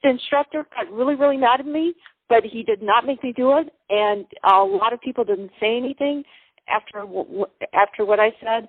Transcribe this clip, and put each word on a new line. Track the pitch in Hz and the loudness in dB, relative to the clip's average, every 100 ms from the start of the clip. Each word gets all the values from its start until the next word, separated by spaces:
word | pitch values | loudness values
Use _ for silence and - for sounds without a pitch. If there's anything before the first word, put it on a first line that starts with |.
The | 285 | 2
instructor | 254 - 285 294 311 302 | 0 0 0 0 -6 -8
got | - 185 | -10 -10
really, | 214 254 | -4 -2
really | 285 285 269 | 2 2 2
mad | 247 254 | 2 2
at | |
me, | 277 302 330 339 _ _ _ | -2 -4 -4 -6 _ _ _
but | 233 | 2
he | 226 226 | 2 -8
did | 226 202 | -4 -4
not | 208 220 | 2 2
make | 247 269 | 2 -6
me | 254 | -6
do | 240 254 285 | -2 2 2
it, | 311 _ _ | 0 _ _
and | 208 208 202 190 - | 0 0 -2 -6 -2
a | - 190 | 4 6
lot | 196 196 220 | 6 2 0
of | 240 | -2
people | 254 247 | -8 -4
didn't | 214 196 196 _ | -2 -2 -4 _
say | 220 | -2
anything | 233 262 277 285 294 277 _ _ _ - | -2 -4 -4 -4 -4 -8 _ _ _ -6
after | 214 - 208 | -6 -6 -14
w-, | 202 185 | -10 -8
w-, | - 185 202 _ - | -8 -6 -8 _ -4
after | - 202 - | 0 0 0
what | 208 208 | 0 2
I | 214 220 | 2 0
said | 226 226 | -4 -4